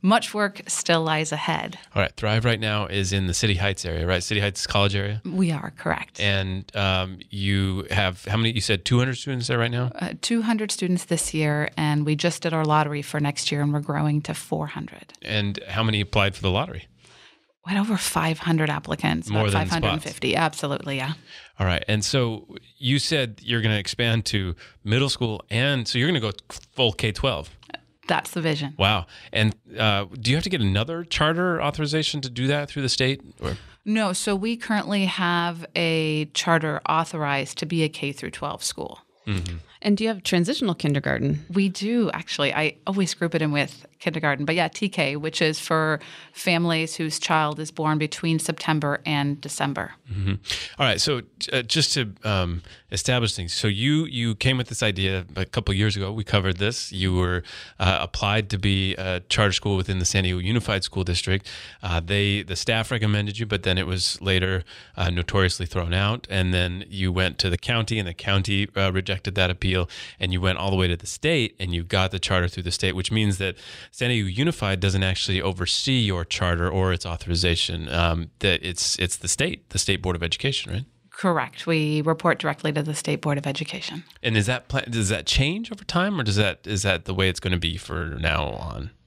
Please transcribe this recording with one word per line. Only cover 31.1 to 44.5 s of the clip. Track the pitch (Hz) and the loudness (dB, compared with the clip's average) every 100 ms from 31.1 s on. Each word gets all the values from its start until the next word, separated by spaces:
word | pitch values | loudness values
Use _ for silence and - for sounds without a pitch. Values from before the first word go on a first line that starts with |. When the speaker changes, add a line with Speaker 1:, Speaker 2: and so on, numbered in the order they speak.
| - 156 165 180 165 | 2 2 4 2 2
Speaker 2:
authorization | 143 151 147 156 151 151 | 0 0 0 0 0 -2
to | 131 | -6
do | 120 131 | -2 0
that | 147 143 | 0 -2
through | - | -2
the | 131 | -2
state? | - 131 135 - - | 2 0 0 -8 -8
Or? | 120 - - - | -6 -6 -10 -12
Speaker 1:
No. | 208 220 208 | -2 0 2
So | 180 - 196 | 0 0 0
we | 220 233 | 0 -4
currently | - 214 - 202 190 | 0 0 2 0 0
have | 175 175 175 170 165 165 - | 0 0 2 0 -4 -6 -2
a | 170 160 156 151 151 - | 2 2 2 0 -2 -2
charter | - 165 156 151 - | 2 4 2 -2 0
authorized | 156 165 165 147 139 139 - | 0 0 -2 -2 -2 -2 -6
to | 156 | -2
be | 165 | 0
a | 156 | 0
K | 151 139 | 0 -6
through | 143 - | -6 -10
twelve | - 143 - | -8 -8 -6
school. | - - 73 - _ _ - | -6 -6 -10 -10 _ _ -4
Speaker 2:
Mm-hmm. | 98 87 85 - - | -2 -2 -8 -12 -6
Speaker 3:
And | 208 202 | 0 2
do | |
you | 220 | 2
have | 202 | -2
transitional | - 175 175 302 226 170 | 2 2 2 2 0 0
kindergarten? | 156 143 139 - 135 147 - | 0 0 0 0 2 0 0
Speaker 1:
We | 180 196 | 0 2
do, | 185 202 240 196 | 0 0 2 2
actually. | - - - 143 | 0 -4 0 0
I | - 156 - - | 2 0 -2 -2
always | 196 180 - | 2 0 2
group | 170 165 | 0 2
it | |
in | 156 | 2
with | 143 139 - - _ | 2 0 -6 -20 _
kindergarten. | - 160 151 139 | -4 0 0 0
But | 147 | 0